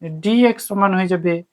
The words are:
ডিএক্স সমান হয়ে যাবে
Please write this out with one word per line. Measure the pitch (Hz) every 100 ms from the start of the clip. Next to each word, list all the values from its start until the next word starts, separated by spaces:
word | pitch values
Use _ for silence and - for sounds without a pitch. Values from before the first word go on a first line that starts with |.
ডিএক্স | 165 160 202 233 240 226 -
সমান | 196 196
হয়ে | 185 180
যাবে | 180 175 170 -